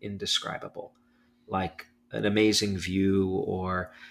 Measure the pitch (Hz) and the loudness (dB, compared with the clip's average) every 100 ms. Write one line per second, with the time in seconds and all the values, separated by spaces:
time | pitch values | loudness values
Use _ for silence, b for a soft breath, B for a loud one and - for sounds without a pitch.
0 | 107 98 98 - 98 - - - - _ | -10 -6 -2 -2 -2 -8 -10 -12 -14 _
1 | b b b b - 95 90 - - _ | b b b b -6 -2 -2 -6 -20 _
2 | _ 110 104 104 107 101 104 95 82 95 | _ -2 2 4 4 4 0 -2 -2 2
3 | 98 98 95 95 - 95 92 90 90 B | 4 4 2 0 -2 -2 -2 -2 -4 B
4 | B | B